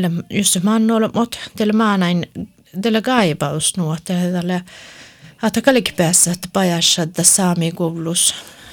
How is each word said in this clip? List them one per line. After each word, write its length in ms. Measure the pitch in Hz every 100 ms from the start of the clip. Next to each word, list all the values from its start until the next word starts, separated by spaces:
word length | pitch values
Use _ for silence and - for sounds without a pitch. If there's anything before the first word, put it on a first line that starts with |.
| 180 170 -
just 220 | - 202
se 80 | 185
man 300 | 196 220 220
olla, 200 | 226 220
mut 240 | 202 233 - - -
teillä 160 | 208
mä 260 | 214 220 196
näin, 280 | 175 175 - - 190 _ _ 170
teillä 180 | 226 220
kaipaus 760 | 214 254 185 151 143 151 - -
nuo, 200 | 160 170
teillä, 560 | - 180 180 180 175 180 180 - - - - - - - 220
että 140 | 233
kaikki 320 | 254 254 233
päässä, 400 | - 165 180 170
että 160 | 180 -
pajassa, 500 | 196 185 170 165 -
että 200 | 165 180
saami 500 | 170 - 185 170 165
kuulus. 600 | 170 170 165 165 175 - - - - -